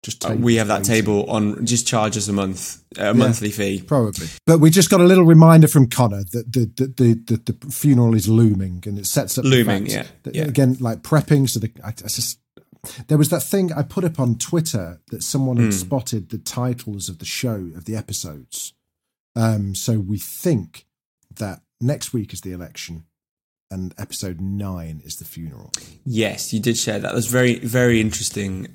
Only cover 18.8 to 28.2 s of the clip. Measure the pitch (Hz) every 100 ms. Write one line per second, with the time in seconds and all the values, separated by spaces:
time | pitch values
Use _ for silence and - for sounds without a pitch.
18.8 | _ _ _ _ _ 117 113 107 101 95
19.8 | - 110 95 104 - - 185 127 87 -
20.8 | _ _ _ _ _ - 98 87 _ _
21.8 | 120 147 - 120 101 92 95 90 85 -
22.8 | - 82 - _ _ _ _ _ _ 95
23.8 | 92 - - - 98 85 95 101 101 90
24.8 | 82 78 73 - 80 82 80 60 50 -
25.8 | - - 135 110 107 104 - 110 117 110
26.8 | - 104 - 123 104 127 123 117 117 123
27.8 | 123 113 110 -